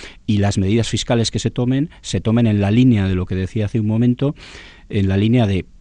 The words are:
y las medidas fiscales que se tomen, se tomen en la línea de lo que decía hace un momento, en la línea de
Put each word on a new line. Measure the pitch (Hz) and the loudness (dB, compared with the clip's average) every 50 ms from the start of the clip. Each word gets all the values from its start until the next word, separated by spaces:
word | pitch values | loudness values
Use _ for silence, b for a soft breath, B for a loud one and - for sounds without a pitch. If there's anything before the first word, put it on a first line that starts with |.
| B B B B - | B B B B -4
y | - 107 101 | -2 0 2
las | 101 101 - | 2 0 0
medidas | 104 95 95 107 117 110 - | 0 0 2 2 0 0 0
fiscales | - 107 - - 127 117 113 - | -4 -4 -2 0 0 0 0 -2
que | - 113 | -2 -4
se | - 117 | -4 -4
tomen, | - - 123 123 131 135 147 170 B B | -2 -2 -2 0 0 -2 -2 -4 B B
se | B - - 95 | B -6 -6 -4
tomen | - 110 110 120 120 | -2 0 2 2 2
en | 113 104 104 | 2 2 2
la | 101 98 | 0 2
línea | 107 120 127 131 120 104 95 | 2 4 4 4 4 2 2
de | 95 92 | 0 0
lo | 90 90 | -2 -2
que | - 92 | -4 -4
decía | 92 92 87 - 110 104 | -4 -4 -4 -4 -4 -4
hace | 101 - 113 | -2 -2 -2
un | 107 | -2
momento, | 107 110 110 120 123 123 - 135 139 - B B B B B B B B B B B | 0 0 2 2 0 0 0 -2 -4 -4 B B B B B B B B B B B
en | - 104 98 | -2 -2 0
la | 95 95 | 0 2
línea | 98 104 113 120 127 117 | 2 2 2 2 2 2
de | 98 98 90 - - - - | 2 0 -2 -4 -6 -14 -20